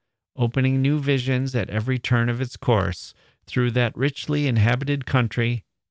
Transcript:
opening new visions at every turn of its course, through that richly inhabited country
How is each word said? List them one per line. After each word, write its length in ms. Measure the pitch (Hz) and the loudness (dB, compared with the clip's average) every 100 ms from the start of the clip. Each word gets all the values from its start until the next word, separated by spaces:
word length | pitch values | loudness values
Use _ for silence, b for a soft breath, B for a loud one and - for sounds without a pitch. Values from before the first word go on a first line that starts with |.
| _ _ _ - | _ _ _ -2
opening 440 | 120 135 131 135 | -2 2 2 2
new 180 | 135 151 | 2 0
visions 560 | 139 135 123 131 135 | 0 0 0 -2 0
at 160 | 131 92 | -2 -2
every 280 | 107 113 127 | -2 -2 -2
turn 300 | - 120 117 | 0 2 2
of 120 | 120 | -2
its 160 | 127 - | -4 -6
course, 560 | - 110 90 90 - - b b b | 0 2 2 -2 -10 -20 b b b
through 240 | - 123 | 0 0
that 260 | 117 120 - | 2 -2 0
richly 500 | 139 - - 147 147 | -2 -2 -4 0 2
inhabited 580 | 117 107 123 139 143 | 2 4 2 0 -4
country 600 | 131 131 117 - 117 120 - _ _ | 0 0 0 0 -2 -2 -8 _ _